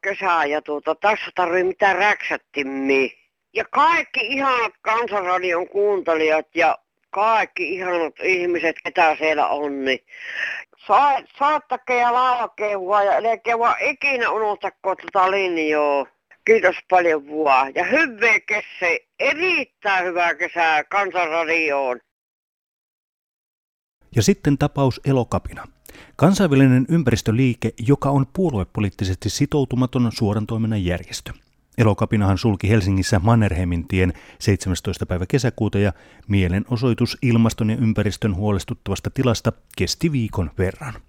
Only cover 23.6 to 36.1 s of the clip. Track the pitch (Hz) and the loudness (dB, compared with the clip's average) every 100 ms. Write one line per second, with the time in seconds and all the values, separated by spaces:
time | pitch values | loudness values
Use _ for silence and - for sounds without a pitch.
23.6 | _ _ _ _ _ 123 107 202 151 143 | _ _ _ _ _ 0 2 2 2 0
24.6 | 147 - 135 - 143 135 113 143 - - | 0 0 0 0 -2 0 0 -4 -6 -14
25.6 | - _ - - - - 175 196 180 135 | -18 _ -20 -20 -12 2 4 4 4 6
26.6 | 135 127 131 165 127 120 - 113 131 117 | 6 4 2 2 2 0 0 2 0 0
27.6 | 110 - 113 143 139 139 143 - 180 113 | -4 -4 0 2 2 0 0 -2 0 0
28.6 | 90 - 104 - 92 92 98 - 143 151 | -4 -2 -4 -2 -4 -4 -4 -2 0 0
29.6 | 131 123 127 131 120 - 104 107 107 113 | 0 0 0 0 0 0 -2 -2 -4 -4
30.6 | 110 107 87 87 - - - - _ _ | -2 0 -2 -2 -6 -14 -14 -18 _ _
31.6 | _ - 110 98 110 110 98 92 117 98 | _ 0 2 2 0 2 2 2 2 0
32.6 | 98 110 95 95 90 101 107 117 104 82 | 2 2 2 0 2 2 4 4 2 0
33.6 | 87 85 - 92 92 - - - - 95 | -2 -2 -2 0 0 -2 -14 -4 0 0
34.6 | 92 87 - - - 87 90 139 120 - | 0 -4 -4 -6 -4 -4 -2 -2 -2 -2
35.6 | 104 101 101 - - | -2 0 0 -2 -14